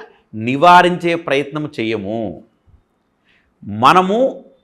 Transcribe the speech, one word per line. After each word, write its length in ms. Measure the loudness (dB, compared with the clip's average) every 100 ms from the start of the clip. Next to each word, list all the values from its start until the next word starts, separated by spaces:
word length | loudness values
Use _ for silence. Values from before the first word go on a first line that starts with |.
| -12 _ _ -8
నివారించే 800 | -6 2 6 6 4 0 -4 -4
ప్రయత్నం 560 | -2 -4 -4 -8 -10 -6
చేయము. 640 | -6 -4 -6 -8 -8 -10 -20 _ _ _ _ _ _ _ _ _ _ _
మనము 840 | -14 0 4 4 2 0 -2 -4 -18 _